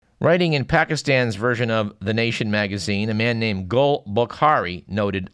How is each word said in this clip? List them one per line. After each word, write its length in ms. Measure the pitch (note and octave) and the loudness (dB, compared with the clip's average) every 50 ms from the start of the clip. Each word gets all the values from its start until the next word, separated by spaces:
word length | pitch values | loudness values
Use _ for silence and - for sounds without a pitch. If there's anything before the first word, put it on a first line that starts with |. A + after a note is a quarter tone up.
| _ _ _ _ | _ _ _ _
Writing 340 | - D3 E3+ F3+ F3+ E3 D#3 | 2 2 4 4 2 2 0
in 120 | C#3 A#2+ | 0 0
Pakistan's 720 | - E3+ D#3 D#3+ - D#3+ C#3 - C#3+ C3+ B2+ B2 A#2 G2+ | 2 2 2 2 2 -2 -4 0 2 2 2 2 0 -2
version 340 | F#2+ A2+ B2+ A#2+ A2 B2+ A2+ | -2 0 0 0 0 0 0
of 240 | A2+ A2 G#2+ G#2 - _ | 0 0 0 -2 -6 _
The 140 | F#2+ G#2+ A2 | -4 -2 0
Nation 360 | A2+ A#2 A#2 A2 - A2+ G#2+ | 0 0 -2 -2 -2 -2 -2
magazine, 600 | G#2 G#2+ G#2 F#2+ G2+ G2 E2+ G#2 G2+ G2 G#2+ A2+ | 0 0 0 -2 -4 -4 -4 -2 -2 -2 -2 -2
a 40 | G#2+ | 0
man 240 | A2 A2+ A#2+ A#2 | 0 0 0 0
named 320 | A2+ A2+ A2 G2+ F#2+ F#2 F2+ | 0 -2 -2 -2 -4 -4 0
Gul 340 | A#2 B2+ C#3 C#3 C#3+ - - | 2 2 2 2 0 -2 -4
Bukhari 760 | G#2 G2+ A#2 A#2+ - - - D3+ D3+ D3+ B2+ G2 F2 F2 E2+ - | -4 0 0 0 -2 0 2 2 4 4 2 0 -2 -6 -8 -10
noted 420 | - G2 G#2+ G#2 G2+ F#2+ G2 F#2 - | -6 -2 -2 0 0 -2 -4 -6 -6